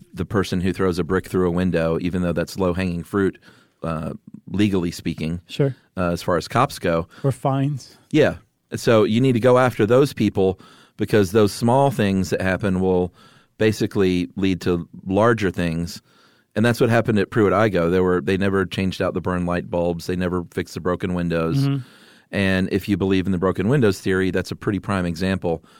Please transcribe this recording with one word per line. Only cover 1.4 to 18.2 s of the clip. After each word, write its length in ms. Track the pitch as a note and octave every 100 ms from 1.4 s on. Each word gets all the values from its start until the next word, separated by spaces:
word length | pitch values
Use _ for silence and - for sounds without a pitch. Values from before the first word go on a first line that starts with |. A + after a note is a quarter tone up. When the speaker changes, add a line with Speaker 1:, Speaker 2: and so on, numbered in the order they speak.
| F#2
Speaker 1:
a 20 |
window, 460 | F2 F#2 E2 E2 E2
even 220 | F2 F2+
though 100 | F2
that's 260 | E2+ E2 -
low-hanging 460 | F2+ E2+ F#2 E2+
fruit, 340 | D#2 G2+ F#2+ - - - _ _
uh, 320 | E2 D#2+ E2 - - - -
legally 400 | F#2+ G#2 F#2+ E2+
speaking, 500 | - F2+ D#2+ D#2 F2+ -
Speaker 2:
Sure. 300 | - C#3 - _ F#2+
Speaker 1:
uh, 120 | F2
as 120 | E2+
far 140 | - E2+
as 100 | -
cops 300 | A#2 C#3+ -
go. 280 | F2+ E2+ E2+ -
Speaker 2:
Or 80 | C#3
fines. 680 | - C#3 C3+ C#3 C#3+ - - -
Speaker 1:
Yeah. 260 | D3+ A2 D#2+ _ _ -
So 300 | A2+ B2+ A2+
you 160 | G#2+ A2+
need 120 | C3+
to 60 | A#2+
go 180 | B2 B2
after 260 | B2+ - G#2+
those 260 | B2 C#3+
people 440 | - G#2 G2+ F#2+ F#2+ - - _ -
because 360 | G#2 A2 F#2
those 200 | A2 G#2
small 380 | - A#2 C3+ C#3
things 400 | A#2 G2+ F#2+ F2+
that 100 | G2
happen 400 | F#2 F2+ G2+ F#2
will 320 | F#2 F2+ F2+ - - _ _ -
basically 680 | A2 G2+ A2+ G#2 F#2+ F2+ F2+ F#2+
lead 240 | F#2+ F2
to 260 | F#2 F2 - - F#2+
larger 440 | F#2+ A#2 A2 F#2+
things. 500 | F2+ E2+ E2 E2+ - _ _ _ _ _ G#2+
And 80 |
that's 160 | A#2+ A#2
what 80 | A#2
happened 300 | A#2 A#2+ G#2+
at 120 | F2+
Pruitt-Igoe. 600 | A#2 G2 F#2+ A2+ F2+ E2+
They 100 | F#2
were, 200 | F#2 F2+